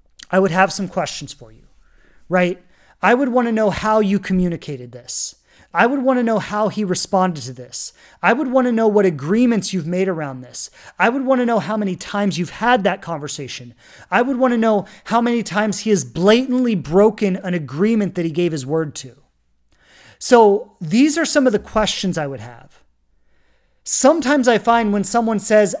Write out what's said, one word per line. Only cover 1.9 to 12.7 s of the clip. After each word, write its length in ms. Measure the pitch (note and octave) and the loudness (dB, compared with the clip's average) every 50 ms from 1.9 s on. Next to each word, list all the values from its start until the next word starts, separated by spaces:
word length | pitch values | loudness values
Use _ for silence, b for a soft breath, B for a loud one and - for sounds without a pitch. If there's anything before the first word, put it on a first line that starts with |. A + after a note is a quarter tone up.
| _ _ _ _ _ _ - - | _ _ _ _ _ _ -8 -2
right? 320 | F3 F#3 F3+ F3 F3+ - b b b b b b b b | 0 0 2 0 -2 -6 b b b b b b b b
I 120 | - F#3+ A#3 | 2 2 2
would 160 | B3 C#4+ C4 | 2 2 0
wanna 220 | A#3 B3+ A#3+ A#3 | 0 0 0 0
know 180 | A3+ A3 A3 G3+ | 0 0 2 0
how 300 | D#3+ - - G#3+ G#3+ A3 | 0 0 0 0 2 2
you 200 | G#3+ F#3+ G3+ G3 | 2 2 0 -2
communicated 720 | F#3+ - F#3+ F#3 F3+ F3 E3+ D#3 - - D3 B2 B2 B2 | -2 -2 0 0 0 0 -2 -6 -8 -10 -12 -12 -12 -16
this. 440 | A#2+ A#2+ A#2+ - - - - - - b b b b b b b - | -18 -18 -14 -12 -10 -10 -10 -10 -12 b b b b b b b 0
I 120 | E3 G3+ | 2 2
would 160 | A#3+ C#4 C#4+ | 2 2 0
wanna 220 | B3 C4 C4 B3+ A#3+ | 0 0 0 2 0
know 160 | A3+ A3+ G#3 | 0 0 -2
how 300 | - - G#3 G#3 A3 G3+ | -2 -4 -2 -2 -2 -2
he 140 | - G#3 G#3+ | -2 -2 -2
responded 580 | F3+ F3+ - - - - F#3+ F#3 F#3 E3+ D3 | -2 -2 -4 -2 0 0 2 2 0 0 -4
to 120 | A#2 B2+ B2+ | -10 -12 -14
this. 400 | A#2+ B2 B2 - - - - b b b b b b - | -14 -16 -14 -12 -12 -12 -12 b b b b b b 0
I 100 | F3+ A3+ | 2 2
would 140 | B3+ D#4 C4 | 2 0 0
wanna 240 | B3 C4 B3+ B3 | 0 2 2 2
know 160 | A#3 A3 A3+ A3 | 2 2 2 4
what 180 | G#3 G#3 G3+ | 4 4 2
agreements 680 | F#3+ E3 C#3 C3+ D3 G3 A3+ B3 A#3+ A#3 G#3 F3+ - - | 2 0 -2 -2 -2 2 2 4 4 2 0 -2 -2 -4
you've 120 | F#3 D3 | -4 -4
made 220 | D#3+ F3 F3+ F#3+ F#3+ | -4 -2 -2 -2 -2
around 340 | F3+ D#3+ D3+ C#3 C3 B2+ | -2 -4 -6 -8 -10 -12
this. 300 | B2+ B2 B2 - - - B B B B B - | -14 -16 -14 -14 -14 -14 B B B B B 0
I 120 | F3+ A3 | 0 0
would 160 | A#3+ C#4 C4 | 0 0 0
wanna 200 | B3+ C4+ B3 B3 | 0 0 2 2
know 140 | A#3 A#3 G#3+ | 2 0 0
how 180 | D3 D#3 G#3+ A3 | -2 -2 -4 -4
many 180 | G#3 G3 F3+ | -4 -4 -6
times 420 | - - - - G3+ G3+ G3+ D3+ D#3 | -6 -8 -8 -4 -2 -2 -2 -2 -2
you've 120 | F3+ - | -4 -6
had 340 | - - G#3+ A#3+ | -6 -4 0 2